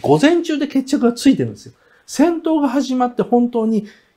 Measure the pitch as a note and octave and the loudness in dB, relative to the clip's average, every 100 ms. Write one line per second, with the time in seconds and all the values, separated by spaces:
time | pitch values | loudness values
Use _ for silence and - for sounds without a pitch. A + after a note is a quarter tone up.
0 | - D#3 C#4+ E4+ E4 D4 C#4+ C4+ C4 C4 | 2 4 4 2 0 -4 -2 -4 -2 0
1 | A#3+ A#3+ C#4 A3 A#2 G#2+ - _ _ _ | 0 2 2 2 -2 -8 -20 _ _ _
2 | - - D#4+ E4 D#4+ D#4+ C#4+ C4 A#3+ B3+ | -8 0 0 0 -2 0 0 -2 -2 -2
3 | B3 B3 - A#3+ A#3+ A#3 A3 A3 G#3 _ | -2 -2 0 2 0 -2 0 -2 -4 _
4 | _ | _